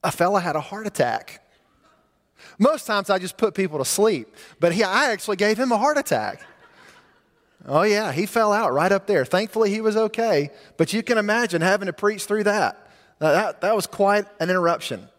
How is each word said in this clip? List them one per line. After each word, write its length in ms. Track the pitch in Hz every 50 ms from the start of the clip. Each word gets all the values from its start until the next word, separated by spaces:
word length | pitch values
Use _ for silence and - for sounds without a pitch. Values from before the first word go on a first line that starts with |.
| -
A 80 | 156
fella 260 | - - 170 180 202 196
had 160 | 175 175 147
a 60 | 156
heart 260 | 147 - 196 208 220
attack. 580 | 208 - - 139 120 110 - - - - - _ _ _ _ _ _ _ _ _ _ _ _ _ _ _ _ _ _ _ _ - - - -
Most 260 | 202 277 311 285 -
times 240 | - 214 202 190 -
I 80 | 196 190
just 180 | 180 185 -
put 180 | - 226 208 170
people 260 | - 190 170 151 147
to 40 | 131
sleep, 480 | - - - 208 226 202 135 110 - _ - - - - _
but 120 | - 170
he, 120 | 170 202 220
I 260 | 185 190 233 294 269
actually 260 | 220 190 - - 208
gave 220 | 185 202 208 220 214
him 140 | 262 254
a 60 | 240 208
heart 200 | 226 294 302 294
attack. 480 | - - - 117 107 101 - - - - - _ - _ _ - - - - - _ _ _ _ _ _ _ _ _ _ _ _ -
Oh 160 | - 139 156
yeah, 300 | 185 214 202 208 220 185
he 140 | 127 151 202
fell 260 | 196 - 233 220 208
out 200 | 202 208 226 151
right 200 | 123 139 165 190
up 160 | 196 196 196 -
there. 160 | 208 160 127
Thankfully, 460 | - - 180 220 214 - 220 226 202
he 100 | 202 220
was 160 | 220 220 208
okay, 540 | 220 220 214 220 - 226 226 190 143 147 143 - - - - _
but 160 | - 165 -
you 100 | - 226
can 160 | - - 240 220
imagine 420 | 208 208 214 233 240 208 175 165
having 260 | 160 185 196 208 196
to 60 | 190
preach 340 | 170 - - 202 214 196 -
through 180 | - 208 214 208
that. 440 | 208 202 214 160 104 - - - - - _ _ _ _ _
Now, 120 | 151 156
that, 280 | 143 175 220 190 151 -
that 120 | - 196 226
was 140 | 208 - -
quite 380 | - - 202 196 202 208 202 - - _
an 100 | 165 175
interruption. 600 | 185 185 170 170 170 - - - 127 95 98 - _